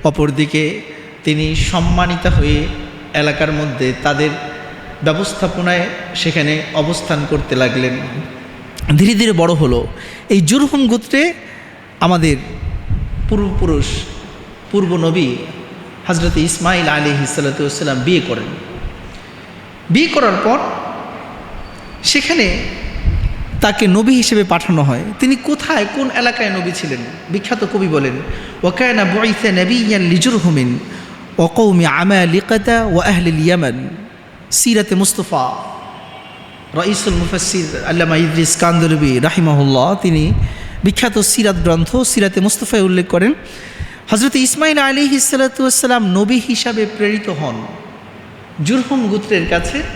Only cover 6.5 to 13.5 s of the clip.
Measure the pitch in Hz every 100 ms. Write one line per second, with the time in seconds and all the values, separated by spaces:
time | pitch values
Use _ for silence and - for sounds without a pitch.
6.5 | 156 - 156 151 170 - 151 143 151 -
7.5 | 131 127 120 127 127 139 127 156 - -
8.5 | - - - - 151 202 214 226 170 170
9.5 | 165 147 120 117 - - - - 196 160
10.5 | 254 277 285 247 233 - 269 330 339 -
11.5 | - - - - - 170 180 160 139 -
12.5 | - - - - - - - - 202 202